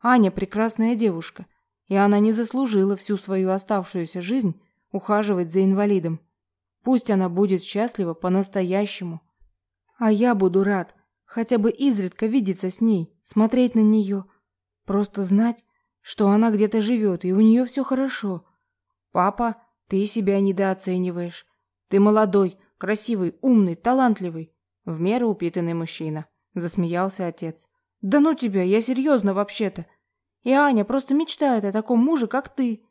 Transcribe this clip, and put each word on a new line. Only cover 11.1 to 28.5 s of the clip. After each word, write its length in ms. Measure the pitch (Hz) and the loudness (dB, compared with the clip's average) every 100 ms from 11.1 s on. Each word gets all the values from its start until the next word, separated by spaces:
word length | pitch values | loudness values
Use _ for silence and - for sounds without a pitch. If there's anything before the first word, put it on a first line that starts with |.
| _ _ | _ _
хотя 320 | - 226 240 | -8 -2 2
бы 140 | 214 | 2
изредка 560 | - 277 214 185 - 220 | 2 0 0 -4 -4 -2
видеться 420 | 262 190 185 185 | 0 -2 -4 -6
с 100 | - | -2
ней, 340 | 226 202 165 _ | 0 0 -2 _
смотреть 520 | _ - 220 254 247 233 | _ 0 2 2 2 4
на 60 | |
неё, 440 | 214 214 196 202 190 _ _ _ _ _ - | 4 4 0 -4 -8 _ _ _ _ _ -4
просто 380 | 202 208 - | -2 -2 -4
знать, 420 | 185 202 233 233 _ _ _ _ | 0 2 2 -2 _ _ _ _
что 280 | - - 202 | -20 0 2
она 220 | 208 226 | 4 4
где-то 300 | 208 214 226 | 2 2 0
живёт 440 | 208 240 214 175 180 | 0 0 0 -2 -2
и 80 | |
у 80 | 190 | 4
неё 240 | 220 233 254 | 6 6 2
всё 180 | 277 | -4
хорошо. 640 | 254 262 269 - 202 175 _ _ _ _ _ _ _ | -4 -2 -2 -4 -8 -8 _ _ _ _ _ _ _
Папа, 440 | 180 180 202 233 214 _ _ _ | 0 0 0 -6 -6 _ _ _
ты 180 | 190 208 | -4 -2
себя 340 | 233 196 196 | -2 0 0
недооцениваешь. 1040 | 196 185 196 190 190 185 180 175 175 - _ _ _ _ _ | 0 0 -2 -2 -4 -4 -4 -6 -8 -12 _ _ _ _ _
Ты 100 | 196 | 2
молодой, 580 | 202 214 214 202 190 - _ _ | 4 4 2 2 0 -4 _ _
красивый, 580 | 190 214 - 220 175 - | -6 -6 -4 -4 -4 -2
умный, 340 | 262 233 190 165 | 2 4 2 0
талантливый, 800 | 226 262 254 208 180 160 160 _ _ _ - | 0 2 2 0 -4 -10 -14 _ _ _ -12
в 160 | 160 | -4
меру 280 | 175 240 233 | -2 0 0
упитанный 440 | 202 170 175 170 | -2 -4 -4 -4
мужчина», 540 | 165 165 - 160 147 143 _ _ | -4 -8 -8 -8 -8 -12 _ _
засмеялся 720 | 180 170 196 170 175 190 190 175 | -8 -6 -4 -2 -2 -4 -4 -8
отец. 400 | 165 165 160 _ _ _ _ | -8 -12 -14 _ _ _ _
«Да 180 | 190 277 | 0 4
ну 160 | 302 294 | 4 2
тебя, 260 | 240 | -2